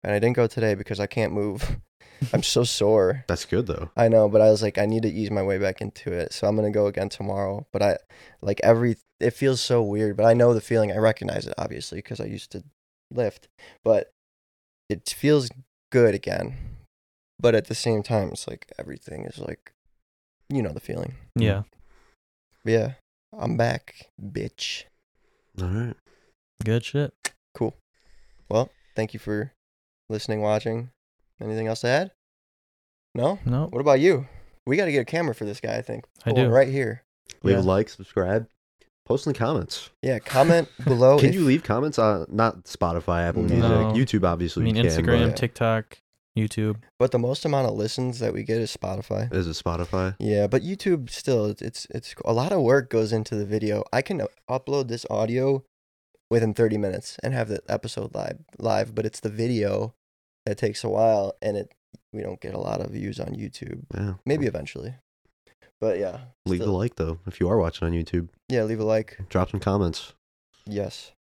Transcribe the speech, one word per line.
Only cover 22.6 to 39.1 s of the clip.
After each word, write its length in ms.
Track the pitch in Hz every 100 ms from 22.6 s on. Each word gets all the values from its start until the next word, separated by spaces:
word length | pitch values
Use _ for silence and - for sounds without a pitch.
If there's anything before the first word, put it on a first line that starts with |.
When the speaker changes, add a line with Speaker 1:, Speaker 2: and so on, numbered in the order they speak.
| 113
Speaker 1:
But 60 |
yeah, 200 | 113 110 131 _ _ _ 214
I'm 180 | 117 113
back, 520 | 117 - - - - -
bitch. 600 | - - - _ - - - _ _ _ _ _ _ -
Speaker 2:
All 60 | 92
right. 280 | 101 120 - _ _ _ _ _ _
Speaker 3:
Good 200 | 110 117 -
shit. 280 | 139 147 _ - _ _ -
Speaker 1:
Cool. 200 | 113 - _ _ _ - - - _
Well, 200 | 107 127 _ _ -
thank 180 | 110
you 60 | 110
for 320 | - 104 131 _ _ _ _ _ _
listening, 320 | 107 - 107
watching. 500 | 104 107 113 113 123 _ _ _ _ _
Anything 260 | 107 110 110
else 140 | 110
to 60 | 120
add? 240 | 135 190 _ _ _ _ _ _ _ _ _ _ 120
No? 240 | 135 196 -
Speaker 3:
No. 220 | 123 156
Speaker 1:
What 140 | 120
about 180 | 143 135
you? 280 | 165 151 135 - - _ -
We 120 | 151
gotta 140 | 190
get 80 | 139
a 40 | 131
camera 300 | 160 165 110
for 100 | 104
this 140 | 104
guy, 160 | 110 113
I 60 |
think. 240 | 113 113 - _ -
Speaker 3:
I 60 |
Speaker 1:
Pull 140 | 123 127
Speaker 3:
do. 40 |
Speaker 1:
right 180 | 120 135
here. 360 | 135 120 113 _ _ _ -
Speaker 2:
Leave 140 | - 98
Speaker 3:
Yeah. 40 |
Speaker 2:
a 20 |
like, 260 | 92 95 110
subscribe, 580 | - 95 - 90 107 113 _ _ _ _ _
post 220 | _